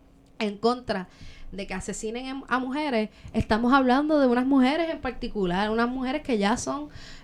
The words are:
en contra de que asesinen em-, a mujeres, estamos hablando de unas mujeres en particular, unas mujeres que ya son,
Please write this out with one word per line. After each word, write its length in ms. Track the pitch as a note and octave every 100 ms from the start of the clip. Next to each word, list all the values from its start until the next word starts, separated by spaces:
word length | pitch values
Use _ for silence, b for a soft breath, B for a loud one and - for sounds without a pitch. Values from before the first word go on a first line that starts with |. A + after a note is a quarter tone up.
| - - _ -
en 180 | G#3+ G3+
contra 500 | A3+ B3 B3 G3+ F3+ B B B B
de 140 | F#3 G3
que 80 |
asesinen 520 | F#3+ F3 G3 G#3+ A#3 C4
em-, 160 | C4+ C4+
a 120 | B3+
mujeres, 500 | B3+ C4+ D4+ A#3 G#3+ B B
estamos 400 | A3 - G#3+ A#3+
hablando 460 | C#4 C4 B3+ D4+ D4+
de 80 | C4
unas 180 | A#3+ B3+
mujeres 440 | C#4 B3+ D#4 E4
en 100 | D4+
particular, 720 | C4 A#3+ - G#3 F#3 F3+ G#3+
unas 180 | A3+ A#3+
mujeres 320 | C4 B3+ D4
que 160 | - A3+
ya 200 | G3 B3
son, 320 | - C#4 D4 B B B